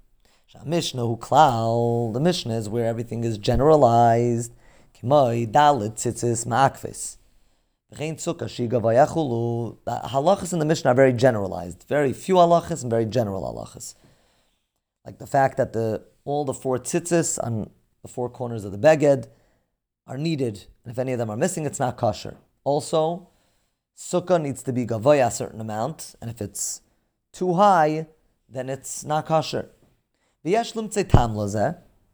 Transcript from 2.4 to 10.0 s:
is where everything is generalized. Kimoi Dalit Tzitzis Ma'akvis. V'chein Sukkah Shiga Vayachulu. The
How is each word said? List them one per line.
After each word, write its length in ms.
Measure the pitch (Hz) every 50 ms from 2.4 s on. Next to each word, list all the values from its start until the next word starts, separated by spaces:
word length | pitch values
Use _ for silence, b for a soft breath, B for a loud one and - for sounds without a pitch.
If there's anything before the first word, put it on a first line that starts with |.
| - 117 113
is 140 | 113 104 104
where 160 | 110 120 117
everything 380 | 113 113 117 117 - 113 117 117
is 140 | 113 110
generalized. 1160 | 101 98 127 120 120 135 156 156 151 131 117 117 117 120 117 117 120 120 120 117 117 117 117 b b b b b b b b b
Kimoi 540 | - 110 123 147 147 131 117 117 120 117 104
Dalit 440 | 107 147 147 147 143 117 104 113 -
Tzitzis 500 | - - 120 110 - 123 120 113 113 120
Ma'akvis. 680 | 120 117 127 139 127 - - - - - - - - - _ _ _ _ _ _ _ _ _ _ _ _ _ _ _ -
V'chein 220 | - 151 160 156
Sukkah 300 | - - 170 165 - 113
Shiga 360 | 110 - - 120 110 127 117
Vayachulu. 960 | 101 113 113 127 151 147 - 165 151 127 117 117 117 117 117 117 117 104 - _ -
The 260 | - 120 -